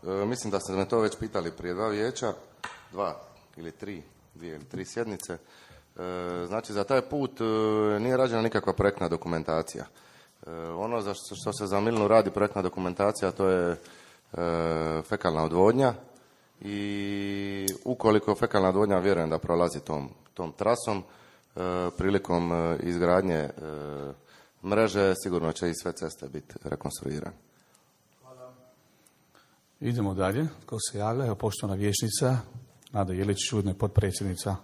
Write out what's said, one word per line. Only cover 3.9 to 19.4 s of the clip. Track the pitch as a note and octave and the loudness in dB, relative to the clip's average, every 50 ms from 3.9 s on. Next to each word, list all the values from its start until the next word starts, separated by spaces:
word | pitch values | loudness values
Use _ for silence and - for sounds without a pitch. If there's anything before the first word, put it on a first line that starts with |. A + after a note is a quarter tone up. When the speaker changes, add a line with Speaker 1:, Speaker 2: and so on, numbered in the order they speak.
| G2+ E2 D2 - _ _ _ _ _ | -12 -12 -14 -18 _ _ _ _ _
Speaker 1:
dvije | D2 E2 E2+ D#2 | -16 -14 -12 -12
ili | D2+ D2 | -12 -14
tri | - - F#2 F#2 | -12 -10 -10 -10
sjednice. | - - A2+ A#2 A2+ G#2 E2+ - - F2+ | -8 -6 -6 -4 -4 -6 -8 -8 -10 -10
E, | E2 - - - - - - - - _ _ _ - F2+ F2+ F2+ F2+ F2+ F2 F2 F2 F2 F2 | -10 -10 -18 -20 -20 -20 -20 -20 -20 _ _ _ -10 -8 -6 -6 -6 -4 -4 -4 -6 -6 -4
znači, | G2 A2 A2+ - G#2+ | -4 -4 -4 -4 -4
za | G#2 G2 | -4 0
taj | - C3+ C3 | 2 2 2
put, | B2 - D3 D3 C#3 B2+ - - | 2 0 -4 -4 -4 -4 -4 -2
e, | A2+ A2+ A2 A2 A2 G#2+ G#2+ G#2+ G#2+ G#2+ G#2 G#2 | 0 0 2 2 2 2 4 4 4 4 2 2
nije | A2 B2+ B2+ B2+ | 2 2 2 2
rađena | C3 B2+ A#2 A2+ | 2 2 2 2
nikakva | A2 A#2 - G#2+ - - F#2 | 0 2 2 2 2 2 0
projektna | - G2+ G2+ G2 - F2+ E2+ | 4 4 2 2 2 -2 -2
dokumentacija. | E2 D#2+ - E2+ E2+ E2 D#2+ - D#2+ D#2+ D#2+ - - - - - _ - - - - - - _ _ _ - - | -2 -2 -2 -2 -2 -2 0 0 0 0 0 -2 -6 -12 -12 -12 _ -20 -20 -20 -20 -20 -20 _ _ _ -16 -14
E, | E2 E2 E2 E2 | -12 -10 -10 -8
ono | E2+ E2+ G2+ A2+ A#2+ A#2 | -6 -6 -4 -2 -2 -2
za | G2+ G2+ G2 | -2 -4 -6
što, | - - - G2+ | -6 -8 -14 -14
što | - - G#2+ G2+ | -6 -6 -6 -4
se | - G#2 F#2+ | -4 -4 0
za | G2 G2+ | 0 2
Milnu | G#2 A2+ A#2 A2 G#2 G2+ | 2 2 2 2 4 8
radi | A2 A2+ G#2 G2 | 8 8 6 6
projektna | - G#2 G#2 G#2 - G#2 | 2 2 0 2 2 0
dokumentacija, | F#2 F#2 - - F#2 F2+ F2+ - G2 G2+ G#2+ - - F#2 | -2 -2 -2 -2 -4 -4 0 2 2 2 2 2 -2 -2
to | F2 - G2 F#2+ | 0 2 4 4
je, | F#2 F2+ F2 F2 | 4 4 4 0
e, | E2+ E2+ - - - - - - - _ _ _ - E2+ E2+ E2+ E2+ E2 E2 E2 D#2+ D#2+ D#2+ D#2+ D#2+ D#2+ | 0 -4 -6 -20 -20 -20 -20 -20 -20 _ _ _ -6 -4 -2 0 0 0 2 0 0 0 0 0 -2 -2
fekalna | D#2 - A2 - - F2+ D#2+ D#2+ D#2+ | -2 -4 -4 0 0 0 2 2 0
odvodnja | D#2+ D#2+ F2 F#2 G#2+ A#2+ B2+ C#3 B2+ A2+ - - - - - _ _ _ _ _ _ _ _ | 2 4 6 8 8 8 6 4 2 2 0 -12 -20 -20 -20 _ _ _ _ _ _ _ _
i | G2+ G2+ G#2 G2+ G2+ G2+ G2+ G2+ G2+ G2+ G2+ G2+ G2+ G2+ G2+ G2 G2+ G2 G2 G2 F#2+ F#2+ F#2+ - - | -10 -8 -6 -6 -4 -4 -4 -4 -4 -4 -4 -4 -4 -4 -4 -4 -4 -6 -6 -4 -4 -4 -4 -4 -6
ukoliko | - B2+ - - A2 G#2+ G#2+ - - G#2 | -6 -6 2 4 6 6 6 4 4 0
fekalna | - - A2+ - G#2 F#2+ F#2 | 2 0 2 2 4 4 4
odvodnja, | F#2 G2 G#2+ G2+ G2 F#2 | 4 4 4 4 4 2
vjerujem | F2+ G2+ G2 E2+ D#2+ D#2+ | 4 4 2 2 2 0
da | D#2 | 0
prolazi | D#2 | -2